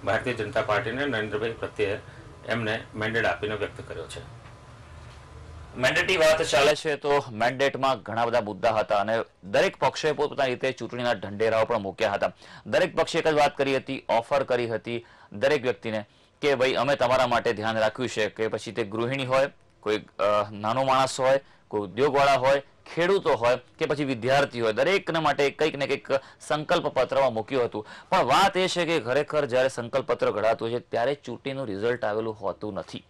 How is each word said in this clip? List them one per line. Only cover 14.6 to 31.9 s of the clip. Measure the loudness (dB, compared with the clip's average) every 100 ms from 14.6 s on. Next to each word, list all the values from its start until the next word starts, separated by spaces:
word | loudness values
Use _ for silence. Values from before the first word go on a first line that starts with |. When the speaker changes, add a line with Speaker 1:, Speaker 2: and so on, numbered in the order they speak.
| 0
Speaker 2:
હતી | -4 -4 -8 -10 -20 -16
દરેક | -2 2 2
વ્યક્તિને | 0 -4 -4 -6 -8 _ _ _
કે | 0
ભાઈ | 2 2
અમે | 2 0 2
તમારા | 2 2 4
માટે | 0 0
ધ્યાન | -4 -2 0
રાખ્યું | 0 0 -6
છે, | -2 -4
કે | -2 -4
પછી | -4 -8
તે | -6
ગૃહિણી | -6 -4 -4 -4 0
હોય, | 2 2 -4 _ _
કોઈ, | -2 -2
અ, | -4 -2 2 2 0
નાનો | -4 -2 0
માણસ | 2 2 2 0
હોય, | 2 2 0 _ _
કોઈ | -6
ઉદ્યોગવાળા | -4 0 2 4 4
હોય, | 4 4 2 0 _ -10
ખેડૂતો | -2 2 2 2
હોય | 2 2 2 -2 -6
કે | -2
પછી | 0
વિદ્યાર્થી | -2 -2 2 2 2 0
હોય, | 0
દરેકને | 2 2 2 0 0
માટે | 0 2 0
કંઈક | 2 -2 0
ને | -2
કંઈક | -2 0 -2 -2 -20
સંકલ્પ | -4 -4 0 0 0
પત્રમાં | 0 2 2 2
મૂક્યું | 0 -2 0
હતું. | 0 -4 -12 -18 -2
પણ | 0
વાત | 4 4 4 2
એ | 0
છે | 0
કે | 0 0
ખરેખર | 2 0 0 -2
જ્યારે | 0 2 2
સંકલ્પ | -2 -4 -4 -2
પત્ર | 0 0
ઘડાતું | 2 2 2 -2
હોય | -4
છે | -4
ત્યારે | -2 -2
ચૂંટણીનું | -2 -8 -10 -8 -8 -6
રિઝલ્ટ | -2 -2